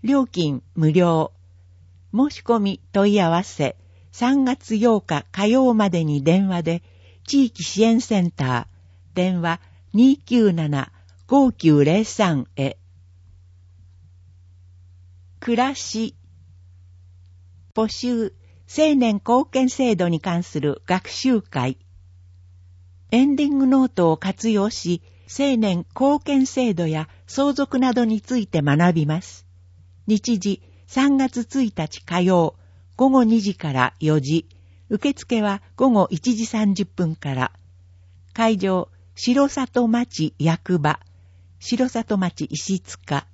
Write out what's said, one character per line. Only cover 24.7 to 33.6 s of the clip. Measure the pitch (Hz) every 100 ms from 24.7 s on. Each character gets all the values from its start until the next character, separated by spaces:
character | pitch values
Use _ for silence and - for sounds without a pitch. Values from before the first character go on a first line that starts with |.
| - 170 175 - - -
青 | - 277 254
年 | 214 175 - -
貢 | 269 285
献 | 302 277 262
制 | - 247
度 | 175 170
や | 156 156 - -
相 | - 277
続 | 269 277 262
な | 262
ど | 247
に | 233 220
つ | - 247
い | 202
て | 165
学 | 147 143 175
び | 170 151
ま | 156
す。 | - - - _ _ - - - -
日 | 214 214 226
時、 | 202 196 - - _
三 | - 277 269
月 | 262 -
一 | 226 269 240
日 | - 156 -
火 | - 170
曜、 | 180 180 160 - - - _ -
午 | 262
後 | 262
二 | 226 226
時 | 196
か | 190